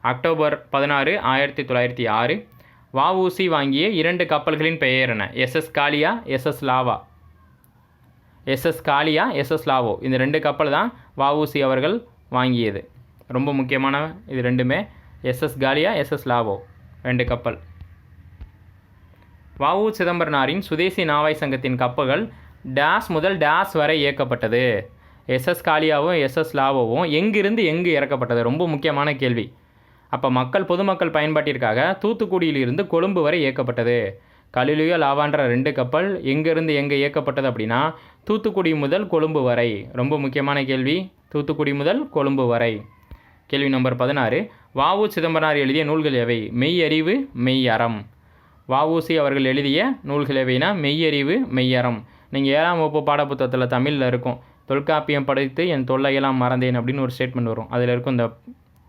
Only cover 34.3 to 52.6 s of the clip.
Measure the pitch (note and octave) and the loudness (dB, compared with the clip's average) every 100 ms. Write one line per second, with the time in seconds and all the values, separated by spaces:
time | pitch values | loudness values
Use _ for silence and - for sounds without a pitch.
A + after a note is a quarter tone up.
34.3 | _ _ - C3 D3+ D#3 F3 C#3+ C#3 D3 | _ _ 0 2 2 2 2 2 2 2
35.3 | D3 C3 A#2+ C#3+ C#3+ B2 D3+ F#3+ F#3+ C3+ | 2 2 2 0 -2 -2 0 -2 -2 -2
36.3 | C#3 D#3 D#3+ D#3+ C#3+ C#3+ C#3+ C#3+ D3 C3+ | 0 0 0 0 0 0 0 0 0 -2
37.3 | C3 C3+ A2+ A2 A#2 D#3 D#3+ - - - | -2 -2 -2 0 0 0 -4 -20 -20 -4
38.3 | G#3+ G#3+ G3 F3 D#3 C#3 F3 G3+ E3 D#3 | -2 0 0 0 0 0 -2 0 0 0
39.3 | D#3 B2+ A#2+ A#2+ G#2 - B2 B2+ D3 C#3 | 0 0 2 0 -2 -6 -4 -2 0 -2
40.3 | C#3+ C#3 C#3+ C3+ C3 C3 E3 F#3+ _ _ | -2 0 -2 0 0 0 -2 -4 _ _
41.3 | D3 C#3+ D3 C#3+ C#3+ C#3+ A#3 D4 D#3 C#3 | -6 -4 -2 -2 0 0 0 -2 0 0
42.3 | C3+ B2 A#2 A#2 G#2+ - _ _ - _ | 2 2 2 0 -2 -10 _ _ -20 _
43.3 | _ _ C#3 C#3 C3+ B2+ B2 B2+ C#3+ A#2 | _ _ -2 0 2 0 0 0 2 0
44.3 | C3 G#3+ - _ C3+ D3 G3 G#3+ G#3 E3 | 0 -4 -12 _ 0 0 2 0 0 0
45.3 | D#3+ D#3 D3 C3+ C#3+ D3 D#3 D3+ C3 A#2 | 2 2 2 2 2 0 0 0 0 0
46.3 | A#2 G#2 A#2 C#3 F3 D#3 D#3 D#3+ B3 C4+ | -2 -2 -2 0 2 2 2 2 0 -2
47.3 | A#2+ B2+ C3 B2+ A2+ A#2 G#2+ G2 - _ | -2 0 2 2 2 0 -2 -10 -20 _
48.3 | _ _ _ - C3 D#3 E3 D#3+ D#3+ C#3+ | _ _ _ -2 0 2 0 0 0 2
49.3 | C#3 C3 C3+ C#3 D3 B3 C4 C#3 C#3+ C#3 | 2 0 0 0 0 0 -2 -4 -2 0
50.3 | C3+ B2+ B2+ E3 G3+ D3 D3+ D#3+ C#3+ C#3 | 0 2 2 0 0 0 2 2 2 0
51.3 | G#3+ C4 B2+ B2+ B2+ B2 A2+ - - - | 0 0 0 2 2 0 -2 -8 -20 -8
52.3 | C#3 C#3 C#3+ | -2 0 2